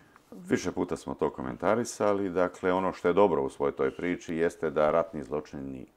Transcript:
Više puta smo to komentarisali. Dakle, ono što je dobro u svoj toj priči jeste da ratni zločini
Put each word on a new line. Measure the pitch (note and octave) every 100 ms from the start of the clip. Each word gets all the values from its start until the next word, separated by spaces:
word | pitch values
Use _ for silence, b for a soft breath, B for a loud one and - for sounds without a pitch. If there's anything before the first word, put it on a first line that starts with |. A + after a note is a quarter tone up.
| B B _
Više | - F#3 A#2 F2+
puta | E2 F2+ D#2+
smo | -
to | C2+ D2+
komentarisali. | - B1+ A#1+ F2+ A2 A#2 - G#2 G2+ G2
Dakle, | F2 F2+ - F#2
ono | F2+ F#2
što | - F2+
je |
dobro | F2 G2+ D2
u | C2+
svoj | - C#2+ C2+
toj | C2+ -
priči | F2 F2 - D#2+
jeste | E2 - D#2+
da | C#2+ D2+
ratni | E2 E2 D#2
zločini | C2 D2 - D2 C2+ C2 -